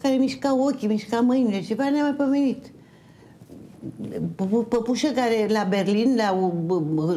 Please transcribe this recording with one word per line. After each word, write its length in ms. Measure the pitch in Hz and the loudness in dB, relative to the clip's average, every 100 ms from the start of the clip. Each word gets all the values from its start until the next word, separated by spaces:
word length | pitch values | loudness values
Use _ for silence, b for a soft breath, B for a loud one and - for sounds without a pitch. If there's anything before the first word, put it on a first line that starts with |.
care 120 | 277 | 0
mișca 500 | 262 269 - 277 262 277 | 2 2 0 0 2 2
ochii, 220 | 285 208 | 0 0
mișca 320 | 214 202 233 | -2 -2 0
mâinile, 400 | 247 254 240 196 | 2 2 2 0
ceva 300 | 185 220 277 | -4 -2 0
nemaipomenit. 840 | 294 294 285 277 285 277 - - - B B B B B B - - - - - - - - 165 | 0 0 0 0 2 0 -2 -8 -20 B B B B B B -20 -20 -20 -16 -14 -12 -10 -6 -6
Pă-, 300 | 170 190 220 233 | -4 0 0 2
păpușă 400 | 240 226 247 302 | 0 0 0 0
care 380 | 247 240 226 208 | 0 2 2 2
la 180 | 214 190 | 0 2
Berlin, 480 | 202 190 202 233 247 | 0 2 2 2 2
la, 360 | 208 185 185 170 165 180 151 156 156 | 2 2 0 0 0 0 0 0 0